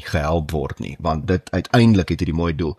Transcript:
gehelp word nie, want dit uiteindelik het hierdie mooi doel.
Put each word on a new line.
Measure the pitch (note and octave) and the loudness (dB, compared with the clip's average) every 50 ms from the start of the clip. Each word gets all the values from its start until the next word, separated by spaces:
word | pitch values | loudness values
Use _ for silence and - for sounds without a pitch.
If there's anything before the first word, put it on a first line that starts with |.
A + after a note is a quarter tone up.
| - | 0
gehelp | - - D#2+ D2 D2+ E2 F2 D2+ C#2+ | -2 -2 -2 0 0 0 -2 -2 -2
word | D#2+ D2+ C2+ C#2 - - | -4 -4 -4 -4 -6 -8
nie, | - G1+ C#2 - | -8 -10 -10 -4
want | D#2+ E2 D#2+ D#2+ C2+ | -4 -2 -2 -2 0
dit | - F2+ F2+ - - | 0 -2 -2 -2 -4
uiteindelik | - F2+ F2 - - B2 A#2 A2+ G#2+ F#2+ E2+ - | -4 -4 -2 2 4 6 6 6 6 4 2 0
het | F2+ - | -2 -2
hierdie | F#2 D#2 D#2 | -2 -2 0
mooi | E2 E2+ E2+ E2 | 0 -2 -2 -2
doel. | C#2 F2 D#2 - | -2 -4 -4 -4